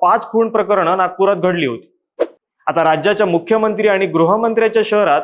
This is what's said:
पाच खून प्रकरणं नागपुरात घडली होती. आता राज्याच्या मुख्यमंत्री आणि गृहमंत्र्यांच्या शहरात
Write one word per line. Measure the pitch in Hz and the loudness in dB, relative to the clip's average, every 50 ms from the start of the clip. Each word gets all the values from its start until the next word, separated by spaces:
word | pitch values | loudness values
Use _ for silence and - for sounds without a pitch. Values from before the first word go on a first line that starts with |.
पाच | 180 180 214 226 - | 0 2 2 0 -2
खून | - 214 226 226 220 | -2 -2 -2 0 0
प्रकरणं | 226 220 185 185 208 190 170 165 185 | 0 -2 0 0 0 0 2 0 0
नागपुरात | 190 185 175 - - 196 196 202 | 0 0 -2 0 0 0 0 0
घडली | 175 170 185 175 170 147 | 0 0 -2 0 -2 -2
होती. | 123 117 113 - _ _ _ _ _ _ - - - - _ _ _ _ _ _ | -4 -4 -8 -12 _ _ _ _ _ _ -6 -6 -6 -8 _ _ _ _ _ _
आता | 156 147 170 160 | -2 0 0 2
राज्याच्या | 160 156 156 160 202 202 202 214 | 2 0 2 0 0 0 0 0
मुख्यमंत्री | 180 170 170 170 - 220 220 220 214 214 196 208 208 | 0 0 -2 0 0 0 0 0 0 -2 0 0 0
आणि | 190 190 196 170 | 0 0 -2 -2
गृहमंत्र्यांच्या | 156 160 165 165 202 220 233 226 220 226 226 220 226 226 208 | 0 0 2 2 0 0 0 -2 0 0 0 0 0 0 0
शहरात | - 208 208 202 160 143 151 | 0 0 0 2 2 0 0